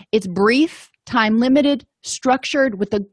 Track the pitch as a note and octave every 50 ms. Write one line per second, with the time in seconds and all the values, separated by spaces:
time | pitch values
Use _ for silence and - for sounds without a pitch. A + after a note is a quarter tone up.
0 | - _ - A3 F#3 F#3 F3 F#3 G3+ A3+ B3 C#4 D#4+ E4+ - - - - _ _
1 | _ - - A#3+ A3 G#3+ A3 A3+ A#3+ C4 C4 D4 C#4 C#4+ C#4+ - - _ _ _
2 | - - - - - B3+ B3+ C4 - - - C#4+ C4+ C4+ G3 F#3 G3+ - A3 G#3
3 | G3 -